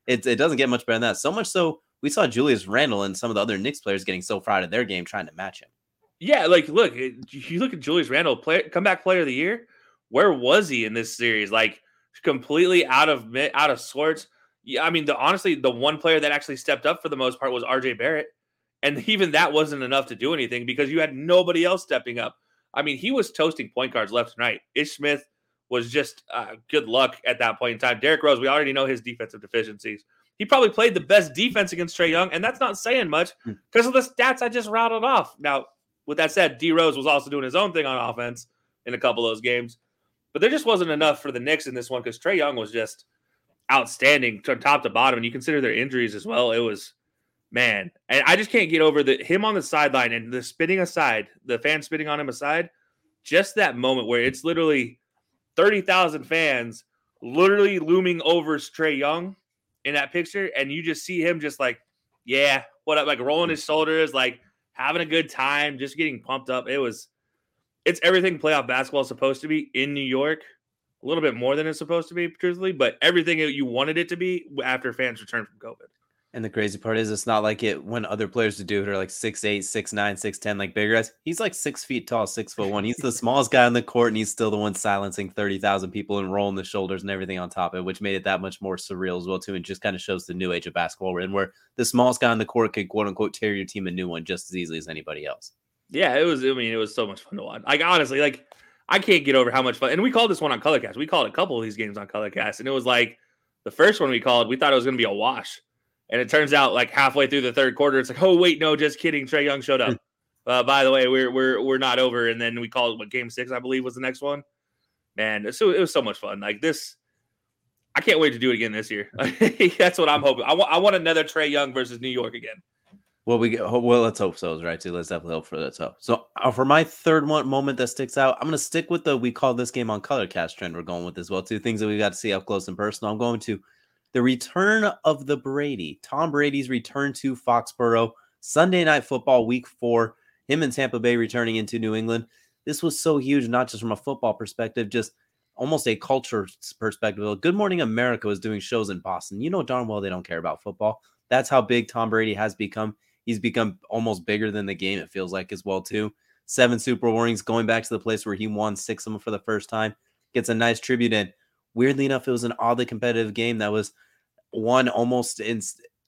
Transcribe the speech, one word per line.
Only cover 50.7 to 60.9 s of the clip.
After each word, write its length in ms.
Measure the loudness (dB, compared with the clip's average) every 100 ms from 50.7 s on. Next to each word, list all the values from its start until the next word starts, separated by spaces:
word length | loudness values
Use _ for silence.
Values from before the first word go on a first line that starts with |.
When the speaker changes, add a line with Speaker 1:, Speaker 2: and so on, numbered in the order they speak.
| 0
Speaker 2:
aside, 480 | 0 0 0 0 -4 _
the 160 | -4 -2
fans 260 | 0 -2 -2
spitting 220 | -6 -4
on 100 | -4
him 100 | -4
aside, 420 | -6 -2 -2 -4 _ _ _ _ _
just 320 | 0 2 2
that 220 | 2 0 2
moment 320 | 0 2 2
where 120 | 2
it's 220 | 2 0
literally 560 | -2 0 2 2 -2 -8 _ _ _ _ _
thirty 260 | 4 4 4
thousand 440 | 2 2 2 0
fans 580 | -2 0 2 0 -4 -12 _ _ _ _
literally 560 | -4 4 6 6 4 2
looming 420 | 2 4 4 2
over 360 | 2 2 2 -4
Trae 400 | -6 -2 -2 0
Young 380 | 0 -2 -4 -12 _ _ _ _
in 100 | -4
that 180 | -2 -2
picture. 380 | -4 -4 -4 -4 -4
And 160 | -4
you 100 | -4
just 220 | -4